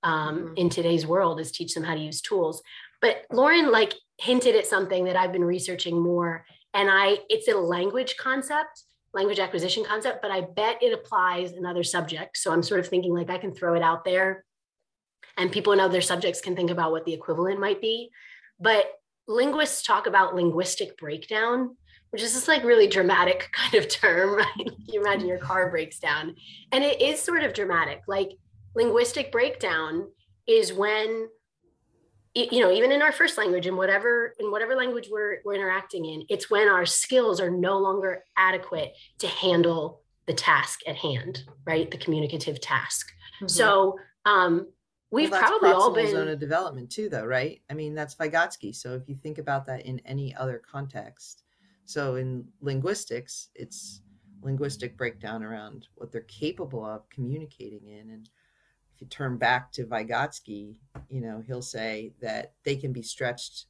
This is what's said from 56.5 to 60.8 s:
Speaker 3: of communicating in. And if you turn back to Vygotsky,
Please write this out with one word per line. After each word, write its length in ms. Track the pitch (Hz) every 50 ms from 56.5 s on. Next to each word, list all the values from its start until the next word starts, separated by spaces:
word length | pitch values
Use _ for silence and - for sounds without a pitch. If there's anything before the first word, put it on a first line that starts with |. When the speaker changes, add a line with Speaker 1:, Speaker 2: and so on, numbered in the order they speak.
| 185 - 175 135 131 117 107
Speaker 3:
of 240 | 107 110 107 _ _
communicating 800 | _ - 123 120 139 156 156 139 _ _ 107 104 107 104 104 104
in. 240 | 104 104 107 110
And 180 | 110 220 220 _ _ _ _ _ _ _ _ _ _ _ _ _ _
if 80 | _
you 60 | - -
turn 300 | - - 143 135 127 113
back 320 | 120 117 127 127 127 _
to 140 | - - 123
Vygotsky, 920 | 110 120 110 113 113 117 113 139 147 - - _ - 107 101 104 104 107 110